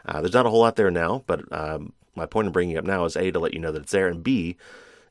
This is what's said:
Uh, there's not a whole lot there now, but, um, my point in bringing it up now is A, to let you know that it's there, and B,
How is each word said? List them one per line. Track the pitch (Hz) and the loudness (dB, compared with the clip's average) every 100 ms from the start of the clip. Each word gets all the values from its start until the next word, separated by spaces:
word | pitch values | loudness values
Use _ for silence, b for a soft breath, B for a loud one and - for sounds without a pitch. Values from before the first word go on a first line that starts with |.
Uh, | - 76 | -10 -4
there's | 87 | 2
not | 120 120 | 2 4
a | |
whole | 113 | 6
lot | 117 110 | 4 4
there | 98 | 2
now, | 85 85 135 - | 2 0 -2 -2
but, | 85 - | -4 -4
um, | 82 78 78 78 - _ | -8 -6 -8 -10 -18 _
my | - 82 | -12 -4
point | 110 104 | -2 0
in | |
bringing | 90 90 | 2 0
it | 80 | -2
up | |
now | 95 95 | -2 -2
is | 85 82 | -2 0
A, | 92 | 0
to | 85 | 0
let | 80 | -2
you | 82 | -2
know | 82 | -6
that | 78 | -6
it's | 76 | -2
there, | 98 92 | 0 0
and | 85 | 0
B, | 104 127 85 90 B B B B B | 0 0 -2 -8 B B B B B